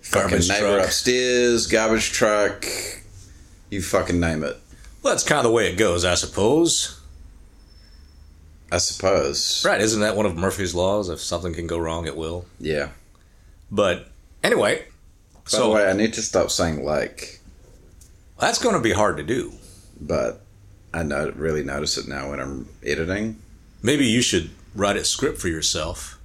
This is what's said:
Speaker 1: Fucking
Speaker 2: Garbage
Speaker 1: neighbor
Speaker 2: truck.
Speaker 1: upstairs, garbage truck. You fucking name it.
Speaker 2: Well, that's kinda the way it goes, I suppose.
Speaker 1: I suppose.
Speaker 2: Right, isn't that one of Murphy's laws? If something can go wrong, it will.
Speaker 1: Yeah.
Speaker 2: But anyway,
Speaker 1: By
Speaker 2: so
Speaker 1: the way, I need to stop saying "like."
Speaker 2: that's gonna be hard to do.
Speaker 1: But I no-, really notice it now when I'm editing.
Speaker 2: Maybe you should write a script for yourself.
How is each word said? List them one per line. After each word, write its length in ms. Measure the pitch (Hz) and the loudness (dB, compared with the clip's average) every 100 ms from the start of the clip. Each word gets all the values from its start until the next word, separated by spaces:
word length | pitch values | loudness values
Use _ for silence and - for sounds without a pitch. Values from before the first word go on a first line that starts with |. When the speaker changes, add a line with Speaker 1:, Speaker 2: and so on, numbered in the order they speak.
Speaker 1:
Fucking 280 | - 101 95 | 0 0 2
Speaker 2:
Garbage 200 | 87 87 | 2 2
Speaker 1:
neighbor 260 | 101 104 101 | 2 4 4
Speaker 2:
truck. 100 | 92 | 2
Speaker 1:
upstairs, 800 | - - 123 127 123 123 117 113 | 0 2 2 2 4 4 2 2
garbage 440 | 110 110 113 - | 2 2 2 0
truck. 540 | - 110 104 101 101 - - - - - - - - - - - | 2 2 4 2 0 -8 -8 -10 -12 -18 -20 -20 -20 -20 -20 -10
You 120 | 104 | -8
fucking 380 | 90 98 82 87 | 0 0 2 0
name 240 | 85 78 | 0 0
it. 140 | 71 - - - - - | -4 -8 -16 -20 -20 -4
Speaker 2:
Well, 120 | 277 | -2
that's 100 | 190 | 0
kinda 200 | - 151 | 2 2
the 80 | 120 | 4
way 200 | 113 95 | 4 2
it 40 | 90 | 2
goes, 280 | 107 87 90 | 2 4 2
I 100 | 87 | 2
suppose. 840 | - - 101 147 165 - - - - - - - - - - - - - - - - - - - - | -2 0 2 4 4 2 -2 -10 -20 -20 -20 -20 -20 -20 -20 -20 -20 -20 -20 -20 -20 -20 -20 -20 -4
Speaker 1:
I 60 | 87 | -2
suppose. 840 | - - 95 95 69 73 - - 180 | -2 0 2 2 2 -2 -2 0 0
Speaker 2:
Right, 140 | 190 | 2
isn't 220 | 110 110 | 2 2
that 140 | 104 101 | 0 2
one 100 | 104 | 0
of 100 | 85 | 0
Murphy's 380 | 95 95 95 | -2 -2 -4
laws? 340 | 87 92 104 95 | 0 0 0 -2
If 100 | 80 | -6
something 320 | - 87 87 | -6 -4 -4
can 140 | 82 85 | -6 -4
go 100 | 85 | -4
wrong, 300 | 82 82 82 | -2 -4 -6
it 100 | 73 | -6
will. 280 | 80 87 90 - | -6 -8 -10 -10
Speaker 1:
Yeah. 300 | 69 76 71 - - - - - - - - | -4 -2 -4 -10 -20 -20 -20 -20 -20 -20 -6
Speaker 2:
But 380 | 104 101 87 - - - - | 2 2 2 -6 -20 -20 -4
anyway, 420 | 175 220 104 143 - - - - _ - | 0 2 2 0 -6 -20 -20 -20 _ -20
Speaker 1:
By 40 | - | -4
Speaker 2:
so 180 | - 120 | 0 2
Speaker 1:
the 20 | 110 | 4
way, 100 | 101 | 4
I 40 | |
need 200 | 95 110 | 2 0
to 80 | 110 | 0
stop 260 | 110 95 - | 0 0 2
saying 320 | - 85 76 | 0 0 -2
"like." 560 | 69 73 - - - - - - - - - - - - - - | -2 -2 -2 -8 -16 -18 -20 -20 -20 -20 -20 -20 -20 -20 -20 -2
Speaker 2:
that's 200 | - - | 0 2
gonna 220 | 254 190 | 2 2
be 100 | 117 | 2
hard 240 | 92 104 76 | 2 2 0
to 60 | |
do. 300 | 76 131 - - - - - - | -2 -4 -4 -12 -20 -20 -20 -18
Speaker 1:
But 400 | 76 82 60 - - - - - - | -4 -2 -2 -6 -18 -20 -20 -20 -10
I 100 | 82 | -6
no-, 280 | 80 71 76 - | -4 -2 -4 -4
really 280 | 80 76 | -2 -2
notice 340 | 69 69 73 - | -4 -4 -4 -4
it 100 | - | -6
now 240 | 69 69 | -8 -8
when 80 | 71 | -8
I'm 260 | 67 67 60 - | -8 -8 -12 -12
editing. 540 | - 73 82 98 110 110 - - - - | -6 -4 -2 -2 -4 -8 -16 -20 -20 -4
Speaker 2:
Maybe 240 | 101 143 131 | 0 2 4
you 160 | 113 | 2
should 280 | 117 95 78 - - - | 2 0 -2 -12 -16 -2
write 220 | 101 98 | 0 2
a 60 | - | -2
script 340 | - 139 - | -2 -2 -2
for 80 | 95 | -4
yourself. 720 | 80 78 85 78 90 - - | -2 -2 -2 -4 -8 -12 -18